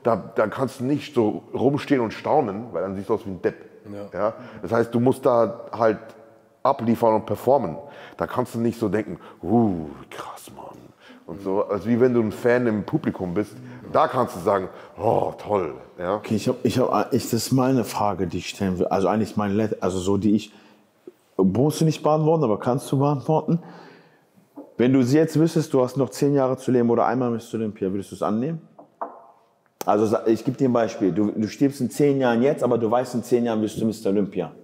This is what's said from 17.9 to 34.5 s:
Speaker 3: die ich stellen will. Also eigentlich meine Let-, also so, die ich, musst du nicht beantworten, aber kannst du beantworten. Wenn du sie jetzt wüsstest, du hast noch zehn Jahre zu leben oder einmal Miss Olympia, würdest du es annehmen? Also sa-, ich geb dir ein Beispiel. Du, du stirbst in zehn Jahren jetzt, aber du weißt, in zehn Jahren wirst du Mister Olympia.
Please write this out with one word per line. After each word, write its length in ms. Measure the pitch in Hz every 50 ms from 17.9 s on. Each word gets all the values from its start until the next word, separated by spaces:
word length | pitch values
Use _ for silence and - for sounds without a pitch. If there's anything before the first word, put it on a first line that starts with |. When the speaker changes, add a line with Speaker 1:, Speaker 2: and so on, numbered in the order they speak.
| - - 104 104 98 85 98 85
Speaker 3:
die 120 | 85 92
ich 100 | 85 -
stellen 280 | - - 101 95 92 87
will. 100 | 92 -
Also 200 | - 92 92 87
eigentlich 300 | 98 110 110 - - -
meine 160 | 107 101 98
Let-, 280 | 104 110 104 107 -
also 180 | - 95 90 95
so, 180 | 90 95 101 101
die 180 | 98 110 101
ich, 180 | 110 - - - - - - _ _ _ _ _ _ _ - - _ _ _ _ -
musst 420 | 95 98 90 110 131 156 151 -
du 40 | 165
nicht 180 | 160 151 - -
beantworten, 400 | 156 151 156 156 151 165 165 151
aber 160 | 117 104 98
kannst 320 | - 123 123 135 - -
du 80 | - 135
beantworten. 600 | 139 143 147 135 123 - 156 156 - - 170 170 - - - - - - - - _ _ _ _ _ _ _ _ _ _ _ - - - - -
Wenn 160 | 113 127 131
du 100 | 139 127
sie 140 | 117 135 151
jetzt 200 | 160 160 - 147
wüsstest, 340 | 160 165 165 165 147 - -
du 100 | 131 127
hast 120 | 123 - 139
noch 120 | 131 117
zehn 240 | - - 147 143 143
Jahre 240 | 139 131 127 131 127
zu 140 | - -
leben 180 | 135 123 120 117
oder 160 | 117 117 95
einmal 240 | - 113 131 127 120
Miss 240 | 117 110 110 - -
Olympia, 380 | 110 113 110 98 - 104 95
würdest 200 | 95 101 95 -
du 40 | -
es 80 | 87 85
annehmen? 380 | 78 104 110 120 156 165 160 - - _ - - _ _ _ - - - - - - - _ _ _ _ _ _ _ _ _ -
Also 200 | 90 101 104 110
sa-, 200 | 107 110 113 - 110
ich 160 | 113 110 -
geb 120 | - 127 -
dir 120 | 143 127
ein 40 | 120
Beispiel. 380 | 120 113 107 - - 110 92
Du, 200 | 85 98 107 104
du 160 | - - 110 101
stirbst 340 | - - 139 139 135 -
in 80 | 127 110
zehn 300 | - - 147 143 139 139
Jahren 220 | 131 123 117 117
jetzt, 220 | 120 139 160 151 131
aber 140 | 120 123 117
du 120 | 117 107
weißt, 260 | 113 123 127 127 -
in 80 | 120 107
zehn 220 | - - 120 117
Jahren 160 | 120 113 107
wirst 180 | 107 107 - -
du 40 | 110
Mister 240 | 113 101 - - 104
Olympia. 420 | 98 104 101 92 - 95 85 78